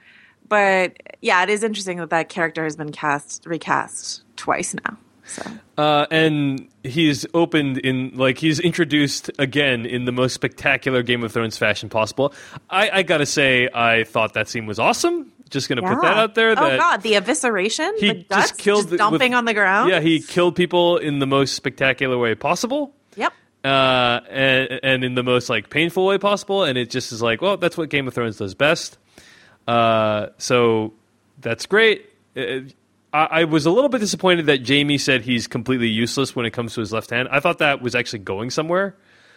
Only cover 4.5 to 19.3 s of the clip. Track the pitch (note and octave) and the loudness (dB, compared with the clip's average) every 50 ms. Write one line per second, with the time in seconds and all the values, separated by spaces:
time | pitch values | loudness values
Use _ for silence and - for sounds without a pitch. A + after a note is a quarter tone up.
4.5 | - - - - - - - - G#3 - _ _ _ _ _ - - - - - | -2 -2 -4 -6 -8 -8 -10 -10 -12 -12 _ _ _ _ _ -18 -14 -14 -12 -14
5.5 | A3+ - - _ _ - D3+ D3+ D3+ D3 D3 - D#3+ D#3+ D#3+ D#3+ D3+ D3 C#3+ C#3 | -14 -16 -20 _ _ 0 2 2 2 2 0 2 2 2 2 2 2 2 0 -2
6.5 | C3+ C3 - - _ _ - C3 A#2+ E3 E3 D3+ C#3+ B2 - - - E3+ E3+ E3 | -2 -4 -8 -14 _ _ -12 -4 0 2 2 2 2 0 -4 -2 2 2 2 4
7.5 | - D#3 C#3+ C3+ C3 C3+ - C3 C3 B2+ C3 B2+ - B2+ C3 C3 B2+ - D#3+ D#3+ | 2 0 0 0 -2 -2 -2 -2 -2 -2 -4 -6 -2 0 2 2 2 2 0 0
8.5 | D3+ C#3+ F3+ E3+ D#3+ - E3 C3 C#3+ D3+ C#3+ C3+ - - - - - - C#3 C3 | 0 2 0 -2 0 0 0 2 2 2 2 0 -2 -6 -8 -10 -4 -4 -4 0
9.5 | A#2+ D3 D3 C3+ B2+ A#2 A2+ B2 B2+ B2 B2 B2 B2 B2+ B2+ B2+ - - - B2 | 0 0 2 2 0 -2 -2 -4 -4 -4 -2 -2 0 0 0 0 0 -4 -6 -6
10.5 | - - - D3 C3+ B2+ - C#3 C3 B2 B2 A#2 B2 A#2+ A#2 G#2+ - A#2+ A2+ A2 | -6 -2 0 0 0 0 0 0 0 0 0 0 -2 -2 -2 -4 -4 -4 -4 -4
11.5 | - - A#2 G#2+ G2+ - - G#2+ - A2 A2 G#2+ - - C3+ C#3+ - - - - | -4 -2 0 0 0 -2 -6 -4 -2 -2 -2 0 0 -2 -2 -2 -2 -8 -18 -18
12.5 | - - - _ F3+ F#3+ G#3+ G#3 F3 F#3+ F#3 F3+ F3 D3+ C#3+ - - D#3 C#3 C3+ | -20 -20 -12 _ 0 0 0 2 2 0 0 2 2 0 0 0 0 2 4 4
13.5 | B2+ B2 B2 B2+ - A#2 A#2 A#2 A2+ A2+ A2 - - A#2 A2 G#2+ - A2 G#2+ - | 4 4 2 2 0 2 2 4 4 4 2 0 0 0 0 0 -2 -4 -6 -4
14.5 | - A#2+ A2 G#2+ G2+ A2+ A#2 F3 A#3 - - E4+ F4 E4+ C#4 - _ _ - - | -6 -8 -6 -6 -2 0 2 2 2 2 0 0 0 -2 -6 -10 _ _ -20 -6
15.5 | - C#3 B2+ - C#3 B2 F#3 F#3 A3 C#4+ E4+ E3+ G3 G#3+ A3+ G#3+ G#3+ A3+ A3+ A3+ | -6 -6 -2 -2 -2 -2 0 0 0 2 2 2 4 2 2 2 2 2 2 4
16.5 | A3 A3+ D#4 - - C#4 D#4+ F4 C#4 G#3 F#3+ A3+ G#3 G3+ F#3 G#3+ D4 - - A#3+ | 4 4 4 2 2 2 2 2 2 0 0 2 2 2 2 0 -2 0 0 -2
17.5 | A3 F#3+ F#3 A3 - - D#4 F#4 A4 A4 G3+ G#3 F#3 F3+ - _ G3 G3+ C#4+ - | 0 0 -2 -2 -2 -2 -4 -4 -2 0 0 0 0 -2 -6 _ 2 2 2 0
18.5 | - - - G3+ G3+ G#3 G3 D#3+ F3 F3+ G#3+ G#3+ D#3+ D3+ C4 B3 | -2 -2 0 2 2 2 2 0 0 2 2 2 4 2 2 2